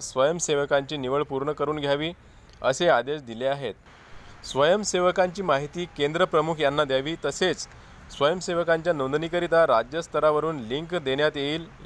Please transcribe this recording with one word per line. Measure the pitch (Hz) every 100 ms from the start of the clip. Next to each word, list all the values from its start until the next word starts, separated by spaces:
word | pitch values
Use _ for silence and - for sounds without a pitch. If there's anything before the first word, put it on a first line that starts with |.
स्वयंसेवकांची | - 127 139 170 160 143 143 143 139 151
निवड | 127 143
पूर्ण | 147 135 139
करून | 147 147 151
घ्यावी, | 143 143 160 175 - - - -
असे | 123 - 175
आदेश | 127 123 151
दिले | 123 113 131
आहेत. | 139 123 - - - - - - -
स्वयंसेवकांची | - 131 147 208 202 180 180 180 185 175
माहिती | 185 139 147 175
केंद्र | 175 - 147 165
प्रमुख | 180 165 160 156
यांना | 143 147
द्यावी. | 143 131 143 165
तसेच | 143 - 185 151 - - - - - -
स्वयंसेवकांच्या | 143 180 175 170 170 165 165
नोंदणीकरिता | 156 131 147 165 175 170 165 160
राज्यस्तरावरून | 117 117 156 - 151 151 151 156 151
लिंक | 110 135 165
देण्यात | 180 135 135 151
येईल. | 147 143 160 165 -